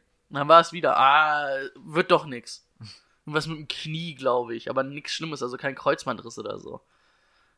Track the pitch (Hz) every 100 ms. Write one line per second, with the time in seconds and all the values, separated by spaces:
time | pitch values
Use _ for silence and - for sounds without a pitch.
0 | _ _ _ 139 147 165 165 175 151 -
1 | 135 147 156 147 143 135 135 - 156 156
2 | 185 170 151 120 - - _ - 110 -
3 | _ _ - 151 151 156 151 - 156 160
4 | 170 131 131 123 117 117 - 131 135 143
5 | - - 160 143 127 123 143 131 143 135
6 | 135 113 117 - 104 101 - - _ _
7 | _ _ _ _ _